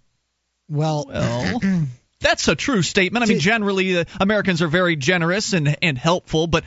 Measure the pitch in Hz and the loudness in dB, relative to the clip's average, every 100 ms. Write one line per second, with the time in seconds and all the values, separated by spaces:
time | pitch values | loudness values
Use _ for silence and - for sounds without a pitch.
0 | _ _ _ _ _ _ - 147 156 147 | _ _ _ _ _ _ -8 -4 -2 -2
1 | 277 - - 120 - 247 196 180 143 123 | -4 -4 -4 -2 -4 -2 -2 0 -2 -8
2 | _ _ 285 339 - 165 - 226 151 202 | _ _ -2 0 0 0 0 0 0 0
3 | 214 233 226 180 165 226 202 196 190 180 | 0 0 0 2 2 2 0 0 0 0
4 | 165 190 196 214 190 170 170 175 175 165 | -2 -2 0 2 0 0 0 2 2 0
5 | 131 180 165 196 - 190 147 147 156 135 | 0 2 2 0 0 0 0 0 -2 0
6 | 160 180 - 160 165 160 | 0 0 0 0 2 0